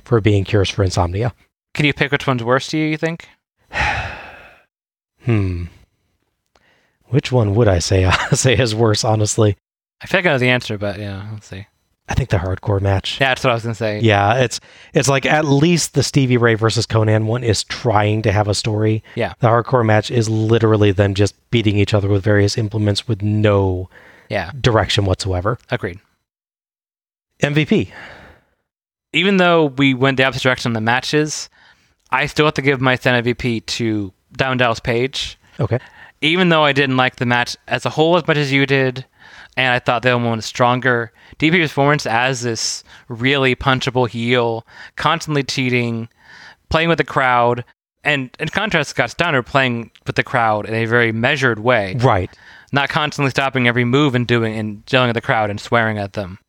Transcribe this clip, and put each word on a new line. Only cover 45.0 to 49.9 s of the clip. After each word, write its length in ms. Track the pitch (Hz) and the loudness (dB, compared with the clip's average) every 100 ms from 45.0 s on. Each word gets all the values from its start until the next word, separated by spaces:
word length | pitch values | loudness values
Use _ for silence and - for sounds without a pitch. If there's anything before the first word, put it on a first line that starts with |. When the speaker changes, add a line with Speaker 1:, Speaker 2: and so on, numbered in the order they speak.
| 147 160 - 147 | -2 -2 -2 -4
Speaker 2:
cheating, 640 | 135 - 127 123 120 113 113 _ - - - - _ | -2 -4 -2 -2 -2 -6 -10 _ -20 -20 -20 -20 _
playing 180 | 160 170 | 0 0
with 100 | 160 | 0
the 60 | |
crowd, 600 | - 147 131 123 120 120 - _ _ _ 143 | -2 0 2 2 2 0 -8 _ _ _ -4
and 240 | 147 127 - | -2 -4 -8
in 80 | 156 | -6
contrast 420 | - 208 170 139 | -4 -2 -2 -2
to 40 | - | -4
Scott 140 | 120 | -4
Steiner 320 | - 170 139 | -2 -2 0
playing 480 | - 139 131 120 113 | 0 0 0 -2 -8